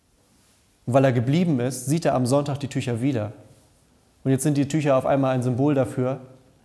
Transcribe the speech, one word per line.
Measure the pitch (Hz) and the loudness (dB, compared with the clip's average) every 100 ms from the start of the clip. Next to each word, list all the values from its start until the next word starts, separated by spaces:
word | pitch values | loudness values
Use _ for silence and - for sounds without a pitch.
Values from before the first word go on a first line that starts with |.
| _ _ _ _ _ _ _ _ - | _ _ _ _ _ _ _ _ 0
Und | |
weil | 127 135 | 2 4
er | |
geblieben | 123 117 151 175 135 | 2 2 2 2 0
ist, | 120 127 - | -2 -4 -2
sieht | 160 156 | -2 0
er | 135 | 0
am | 123 | 2
Sonntag | 139 147 131 | 0 0 -4
die | 131 | -6
Tücher | 139 123 117 | -6 -4 -2
wieder. | 135 123 104 - - - _ _ _ _ _ _ | -2 -2 -4 -10 -20 -20 _ _ _ _ _ _
Und | 135 | -2
jetzt | 135 | 0
sind | 156 143 | 2 0
die | 139 | 0
Tücher | 160 143 131 | 0 2 2
auf | - | 2
einmal | 139 135 131 | 0 0 0
ein | |
Symbol | 123 120 143 139 | -2 0 2 2
dafür, | 123 - 127 131 - - _ _ | 0 -2 -4 -4 -10 -20 _ _